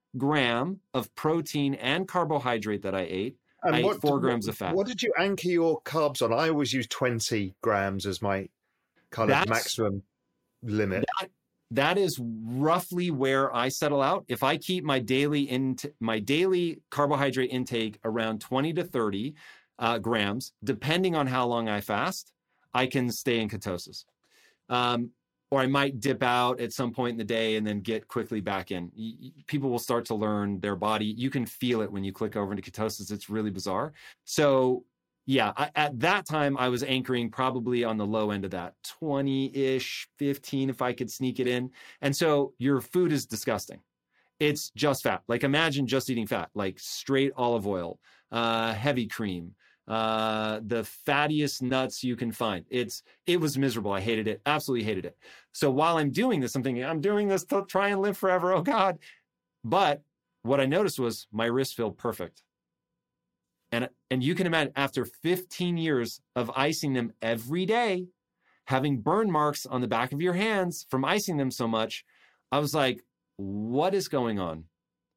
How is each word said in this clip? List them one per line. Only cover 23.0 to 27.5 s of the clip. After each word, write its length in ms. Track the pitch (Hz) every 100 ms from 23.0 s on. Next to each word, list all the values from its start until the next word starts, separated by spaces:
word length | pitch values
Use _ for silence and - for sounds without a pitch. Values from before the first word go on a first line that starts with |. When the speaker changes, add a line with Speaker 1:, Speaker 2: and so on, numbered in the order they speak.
| 123
Speaker 1:
stay 260 | 110 - 117
in 100 | 107
ketosis. 560 | 107 104 90 - - - _ _ _ _ _ -
Um, 440 | 123 123 120 117 - _ _ _
or 100 | 139
I 80 | 131
might 320 | 139 139 131
dip 240 | 135 120
out 360 | 123 123 123 123
at 120 | 117
some 200 | - 123
point 200 | 117 123
in 60 | 113
the 60 |
day 300 | 104 113 113